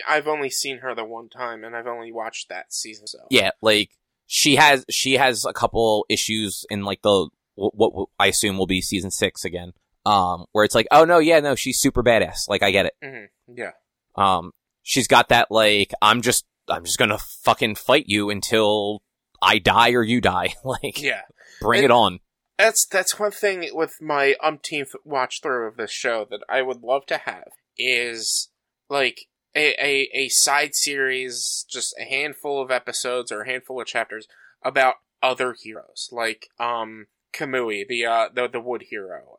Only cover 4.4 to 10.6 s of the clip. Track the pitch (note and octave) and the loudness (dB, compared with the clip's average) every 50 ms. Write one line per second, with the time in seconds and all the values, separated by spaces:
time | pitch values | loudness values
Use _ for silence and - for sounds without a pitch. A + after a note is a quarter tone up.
4.4 | - D3+ C#3 C3 D#3 D3 C#3+ C3 - - - - - C3 C3+ B2 C#3 C3 A#2+ G#2 | 2 4 6 6 8 6 6 4 0 -2 -6 -4 -2 0 2 2 2 2 0 0
5.4 | - - - - A#2+ A2 - G#2+ A2+ A2 G#2+ G#2 - - G#2+ - - - A2 A2 | -4 -6 -6 -2 -4 -2 0 2 2 2 2 2 0 0 -2 -2 -2 -2 -4 -4
6.4 | G#2+ G2 F#2 - - - G#2 G2+ G2+ G2 F#2+ - - G#2 G2+ F#2+ E2+ - _ _ | -4 -6 -6 -8 -10 -8 -8 -6 -6 -6 -6 -2 2 4 4 4 2 0 _ _
7.4 | _ _ _ - G2 G#2+ - G#2 A2+ - - F#2+ G2 - _ - G2+ G2 F#2 - | _ _ _ -6 -4 -4 0 2 0 0 0 -2 -8 -6 _ 0 2 2 2 2
8.4 | - G#2 F#2+ F#2+ F#2+ E2+ F#2+ F2+ - - G#2+ F#2+ F2 F#2+ - - G#2+ F#2 - - | -2 -2 -2 -2 -2 0 -2 -2 -2 -2 -4 -6 -6 -6 -6 -2 -2 -2 -2 -4
9.4 | - F#2+ E2+ F2 F2 F2+ - _ _ _ _ _ - G2 G#2 G2 F#2 F2+ F2 E2+ | -10 -10 -8 -10 -12 -12 -18 _ _ _ _ _ 0 2 2 4 4 2 -2 -4
10.4 | F2 - - G#2+ | -6 -4 0 2